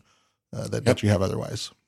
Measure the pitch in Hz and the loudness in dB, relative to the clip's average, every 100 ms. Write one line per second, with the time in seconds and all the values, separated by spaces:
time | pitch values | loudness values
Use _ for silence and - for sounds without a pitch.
0 | _ _ _ _ _ 123 110 113 113 - | _ _ _ _ _ -10 -6 0 2 2
1 | 104 98 95 - - - - _ | 4 4 2 -2 -6 -8 -10 _